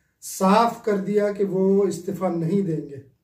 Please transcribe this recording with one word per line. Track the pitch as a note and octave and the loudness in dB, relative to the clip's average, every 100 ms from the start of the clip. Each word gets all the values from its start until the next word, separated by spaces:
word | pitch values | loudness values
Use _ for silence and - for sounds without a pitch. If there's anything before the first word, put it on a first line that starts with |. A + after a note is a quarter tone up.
| _ _ | _ _
साफ | - - F#3+ G#3+ A#3 A3+ | -16 0 4 4 4 0
कर | A3+ G3 | -2 -2
दिया | G3 G#3 G#3 | 0 0 0
कि | G3+ | 0
वो | G3 F#3 F#3+ G3 G3 | -2 0 2 4 2
इस्तीफा | E3 - E3 F#3 | -2 -8 -4 -4
नहीं | E3+ D#3+ G3+ | -2 0 0
देंगे। | E3+ D3+ C#3 C3+ - _ | 0 -4 -6 -14 -18 _